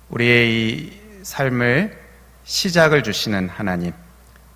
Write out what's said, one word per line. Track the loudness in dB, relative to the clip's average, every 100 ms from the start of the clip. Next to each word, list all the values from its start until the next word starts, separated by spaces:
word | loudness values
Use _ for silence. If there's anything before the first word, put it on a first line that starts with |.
| -10
우리의 | -2 2 4 2
이 | 0 -2 -6 -12 -18 -20 -18
삶을 | -12 -4 -2 0 2 2 0 -6 -20 -20 -20 -20
시작을 | -8 -4 0 4 4 4
주시는 | 0 -4 -2 -2 -2
하나님, | -4 -4 -2 -4 -8 -18 -20 -20 -20 -20